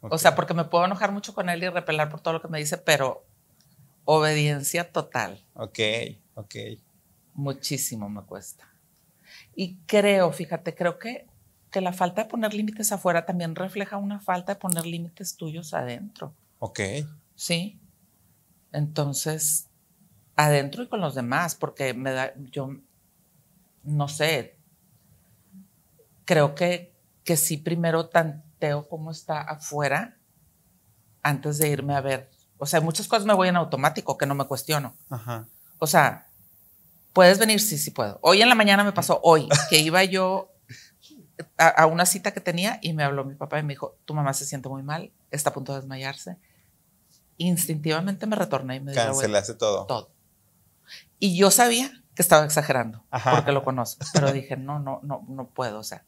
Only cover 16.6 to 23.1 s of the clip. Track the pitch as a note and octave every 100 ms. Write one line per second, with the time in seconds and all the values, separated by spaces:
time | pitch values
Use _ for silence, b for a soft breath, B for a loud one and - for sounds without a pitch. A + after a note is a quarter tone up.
16.6 | A2 - G2 C3 D3+ - _ _ - E3+
17.6 | F#3+ - _ _ _ _ _ _ _ _
18.6 | _ D3 D3 D3+ C#3+ C#3 D#3+ D#3 - -
19.6 | - _ _ _ _ _ _ - D3+ C#3+
20.6 | C#3 C#3 B3 A3+ D#3+ C3 A#2+ C#3+ E3+ -
21.6 | C#3+ - C3+ A#2+ C3 C3 C3 C3 C#3 C#3+
22.6 | C3+ C#3 _ _ _